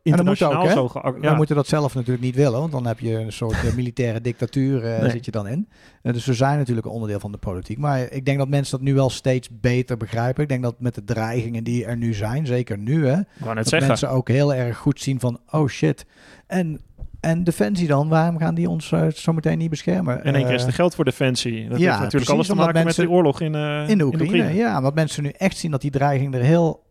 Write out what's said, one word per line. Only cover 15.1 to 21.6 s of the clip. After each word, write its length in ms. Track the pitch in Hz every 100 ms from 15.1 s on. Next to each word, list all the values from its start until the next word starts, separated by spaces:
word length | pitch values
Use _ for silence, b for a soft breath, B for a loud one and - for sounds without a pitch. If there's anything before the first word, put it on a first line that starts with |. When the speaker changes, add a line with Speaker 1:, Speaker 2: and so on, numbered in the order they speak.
| 131
Speaker 1:
van, 180 | 123 120 _
"Oh 180 | 151 139
shit. 380 | - 156 139 - B B B -
En... 340 | 185 165 - - - - -
En 240 | 160 165
Defensie 420 | 175 - 208 190 165
dan? 220 | 143 156
Waarom 300 | 160 170 165
gaan 160 | 160
die 140 | 165 175
ons, 240 | 165 -
eh, 140 | 165 160
zometeen 460 | - - 165 165 160
niet 120 | 165
beschermen?" 540 | 151 - 185 160 123
Speaker 2:
In 100 | 143
één 100 | 139
keer 100 | 127
is 60 | 123
Speaker 1:
Eh, 40 | 127
Speaker 2:
er 60 |
geld 200 | 120 175
voor 100 | -
Defensie. 480 | 135 - 135 123 120
Dat 100 | 113